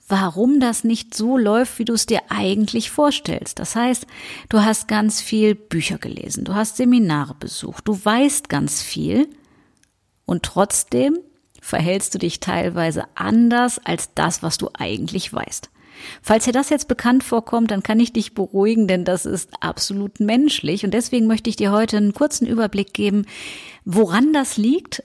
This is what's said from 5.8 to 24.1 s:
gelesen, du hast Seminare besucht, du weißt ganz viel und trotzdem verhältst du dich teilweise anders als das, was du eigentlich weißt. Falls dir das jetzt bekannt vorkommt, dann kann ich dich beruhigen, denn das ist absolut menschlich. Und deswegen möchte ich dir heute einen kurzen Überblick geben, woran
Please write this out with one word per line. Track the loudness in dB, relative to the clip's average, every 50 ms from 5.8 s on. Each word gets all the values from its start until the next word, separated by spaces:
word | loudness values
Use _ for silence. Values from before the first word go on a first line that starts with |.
| -2 -4 -6 -6
gelesen, | -8 -12 -12 -12 -10 -8 -8 -6 -6
du | -4 -2
hast | -2 -2 -2 -2
Seminare | 0 4 4 6 6 4 4 2 -2 -2 -4 -8
besucht, | -12 -12 -12 -10 -10 -10 -12 -12 -6 -4 -4
du | -4 0
weißt | 0 0 2 4 2 2 2 -2 -4 -4
ganz | -4 -2 -2 -2 -4 -4
viel | -6 -6 -6 -4 -4 0 2 2 2 0 -2 -20 _ _ _ _ _ _ _ _ _ _ _ _ _ _ _ _ -6
und | -4 -4 -2 -4
trotzdem | -4 0 0 0 0 0 -4 -4 0 0 2 2 2 2 0 -4 _ _ _ _ _ _ -18
verhältst | -10 -4 -2 0 0 0 0 -2 -2 -4 -4
du | -4
dich | -4 -4 -6 -6
teilweise | -6 -4 -4 -2 -2 -2 -2 -2 -2 -2 -2 -4 -6 -8 -10
anders | -6 -2 2 4 6 6 6 4 4 2 2 0 -4 -4
als | -4 -4 -4 -6 -6 -2
das, | -2 0 0 -2 -2
was | -4 -6 -4
du | -4 -6 -8
eigentlich | -8 -8 -6 -6 -6 -6 -6 -6 -6 -6 -8 -6 -8
weißt. | -8 -8 -8 -10 -14 -14 _ _ _ _ _ -20 -20 -20 -18 -18 -12
Falls | 0 2 2 2 2
dir | 2
das | 0 0 0 0
jetzt | 0 -2 0
bekannt | -2 -4 0 2 2 2 2 2
vorkommt, | 2 -2 -2 -2 0 0 0 0 0
dann | 0 -2
kann | -2 2 4 4
ich | 2 2
dich | 2 -4 -4 -4
beruhigen, | -4 -6 -4 -2 0 2 2 4 4 4 4
denn | 2 2 0 2
das | 0 -2 -2 -2
ist | -4 -4 -6 -6 _ -10 -8
absolut | -6 -6 -4 -4 -6 -4 -4 -4 -4 -6 _ -2
menschlich. | 0 2 4 4 4 2 2 0 -2 -2 -2 -2 -2
Und | 0 0
deswegen | 0 -2 0 0 2 4
möchte | 4 2 0 0 -4
ich | -2
dir | 0 0 2
heute | 4 2 2 2 2
einen | 2 2 2 2
kurzen | 2 0 0 2 -2 -2
Überblick | 0 0 0 0 0 0 -2 -4 -4 -4
geben, | -2 0 0 0 0 -2 -4 -10 -16 -14 -14 -14 -16 -18 -20 -20 -14 -8
woran | 0 2 2 2 4